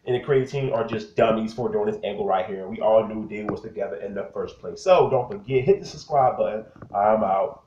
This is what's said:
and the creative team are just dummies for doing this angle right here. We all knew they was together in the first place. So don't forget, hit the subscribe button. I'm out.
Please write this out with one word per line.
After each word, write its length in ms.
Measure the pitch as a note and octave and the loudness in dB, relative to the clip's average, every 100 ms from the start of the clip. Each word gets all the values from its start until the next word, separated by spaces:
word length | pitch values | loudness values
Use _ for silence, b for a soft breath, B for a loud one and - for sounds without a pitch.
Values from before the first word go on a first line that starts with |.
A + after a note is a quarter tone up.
and 100 | - B2 | -2 -2
the 40 | |
creative 300 | - C3+ C3 | 2 2 2
team 220 | C#3 C3 | -4 -2
are 140 | A#2 A2+ | -2 -2
just 280 | A2+ - | -6 -4
dummies 400 | - A2+ A2 A2 | 2 2 2 -2
for 160 | - A2+ | -4 -2
doing 160 | G#2+ G#2+ | 0 -2
this 140 | - | -2
angle 240 | G2+ G2+ G2 | -6 -4 0
right 180 | F#2+ | 0
here. 220 | F#2 F#2+ F#2+ | -2 -8 -8
We 140 | A2+ | -2
all 260 | G#2+ A2 G#2+ | 4 4 4
knew 220 | G#2+ G2+ | -6 -8
they 160 | G#2 | -8
was 160 | G#2 - | -6 -8
together 360 | - G2+ G2 G2+ | -10 -8 -6 -6
in 180 | G2+ | -8
the 140 | G2 - | -8 -8
first 240 | G2+ F#2 - | -8 -10 -10
place. 240 | F2+ - | -12 -4
So 260 | F#3+ F3+ B2 | 4 6 6
don't 220 | C3 B2 | 2 -2
forget, 340 | G#2 B2 C3 | -8 -2 0
hit 160 | B2+ G3 | 4 2
the 60 | - | 0
subscribe 500 | - - D3 B2+ A2+ | -16 -2 2 2 2
button. 280 | G#2+ G#2+ - - - | -2 -2 -10 -20 -6
I'm 280 | G2+ G#2 A2 | 0 2 4
out. 400 | G2 F#2+ - - | 2 0 -2 -6